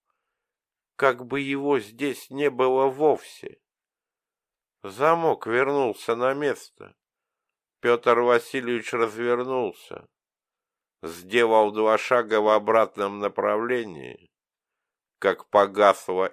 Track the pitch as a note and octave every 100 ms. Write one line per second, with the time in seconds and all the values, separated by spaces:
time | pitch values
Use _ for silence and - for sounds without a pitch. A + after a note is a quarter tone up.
0 | _ _ _ _ _ _ _ _ _ -
1 | C3+ B2 B2 C#3 C#3 C#3 C#3 C3+ G#2 A#2
2 | C#3 A#2+ - C3+ C#3+ B2 B2+ C3 C3+ C3
3 | D3+ A#2+ - - - - _ _ _ _
4 | _ _ _ _ _ _ _ _ G2+ G2
5 | D3+ E3+ D#3+ G#2+ - A#2+ C3+ C#3+ B2+ G2+
6 | - A#2 B2+ C#3 D3 - - _ - _
7 | _ _ _ _ _ _ _ _ A#2+ A#2+
8 | B2 A#2+ A#2+ A#2+ - C3+ B2 A#2+ G#2+ A#2+
9 | A2+ A2 A#2+ A#2+ B2+ C3 G#2+ - - -
10 | - _ _ _ _ _ _ _ _ _
11 | E2 E2+ F2+ A#2 A#2 A2 G#2+ G#2+ A2 A2
12 | - B2 A2 A2 G#2+ G#2+ G#2+ A2+ G#2 -
13 | G2 G2+ G2+ G2 G2+ G#2+ A#2 B2 A2 D#2
14 | B1+ - E2+ _ _ _ _ _ _ _
15 | _ - G2 F2+ - G#2 G2+ G2 G#2 F#2+
16 | - F#2 F#2